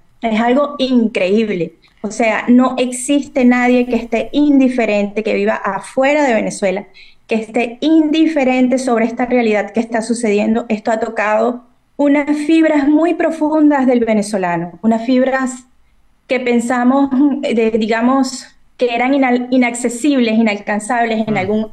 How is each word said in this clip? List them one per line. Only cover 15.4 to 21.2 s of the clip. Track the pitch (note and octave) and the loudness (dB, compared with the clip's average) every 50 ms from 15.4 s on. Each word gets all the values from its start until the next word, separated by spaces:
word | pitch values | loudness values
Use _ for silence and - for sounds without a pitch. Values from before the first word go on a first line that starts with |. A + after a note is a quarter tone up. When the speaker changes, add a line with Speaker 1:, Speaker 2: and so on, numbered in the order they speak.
| C4 B3+ - - - _ _ _ _ _ _ _ _ _ _ _ _ | -2 -4 -6 -10 -16 _ _ _ _ _ _ _ _ _ _ _ _
Speaker 1:
que | - C4 B3 | -6 -4 -2
pensamos, | B3+ A#3+ A#3+ A#3 A#3 A#3+ B3+ A#3+ B3 B3 C4+ C#4 C#4 C4+ B3+ B3+ D4 C#4+ B3+ - | 0 0 0 0 0 0 -2 0 2 2 2 2 2 0 2 2 2 2 2 -2
de, | - - A3 A3+ A3+ A3 | -2 -2 0 0 2 2
digamos, | A3 G#3+ A3+ G#3 A3+ A3+ A#3+ B3 C4 C4+ B3+ B3+ - - - - _ _ _ _ _ | 0 0 0 0 0 0 2 2 2 0 0 -2 -6 -10 -16 -20 _ _ _ _ _
que | - B3+ A#3+ A#3 | -2 -2 -2 0
eran | A#3+ B3 C4 C#4 | -2 0 0 2
inal-, | C#4 C4 B3 B3 B3 B3 - | 2 2 2 0 0 0 0
inaccesibles, | C4 B3+ B3 A#3+ A#3+ - - A3+ A#3 - - D4 C#4+ B3+ A#3+ A3 A3 | 0 0 2 0 -2 -4 -4 -6 -4 -2 0 0 2 2 2 2 2
inalcanzables | A3+ A3+ G#3+ G3+ G#3 - - G#3 G#3 - - B3+ A#3 A#3 A3+ A3+ G#3+ | 2 2 2 0 -4 -4 -4 -4 -4 -4 -2 -2 -2 0 0 -2 -2